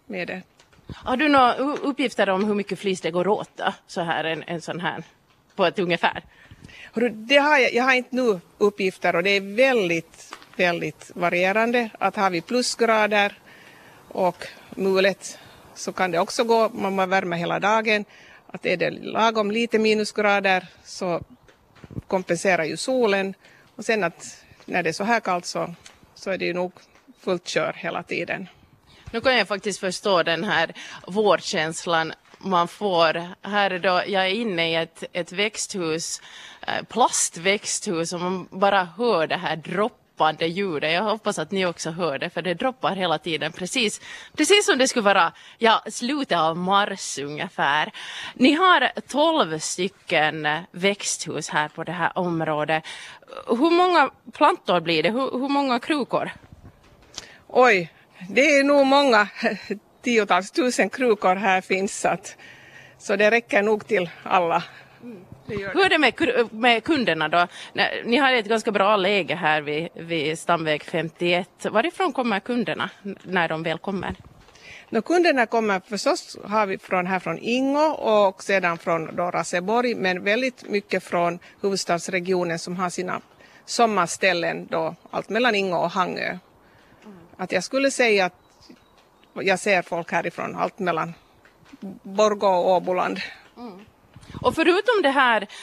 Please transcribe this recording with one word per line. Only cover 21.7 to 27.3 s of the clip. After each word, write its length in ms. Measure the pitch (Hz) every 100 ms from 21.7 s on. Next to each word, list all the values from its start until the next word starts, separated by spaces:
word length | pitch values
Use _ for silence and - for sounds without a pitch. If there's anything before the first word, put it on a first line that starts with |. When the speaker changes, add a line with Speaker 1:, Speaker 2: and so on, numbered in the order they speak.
| _ - - -
Speaker 1:
kompenserar 580 | 190 185 170 202 175
ju 120 | 156 165
solen. 580 | - 262 233 196 196 190 _ - _ -
Och 80 |
sen 200 | 220 220
att 400 | 175 - - - - -
när 180 | - 180
det 60 | 170
är 40 |
så 120 | 160
här 160 | 202 226
kallt, 260 | 202 180 -
så, 280 | 170 165 170 - - _
så 160 | - -
är 80 | 180
det 60 |
ju 100 | 180
nog 180 | 175 180 - - _ _ -
fullt 280 | -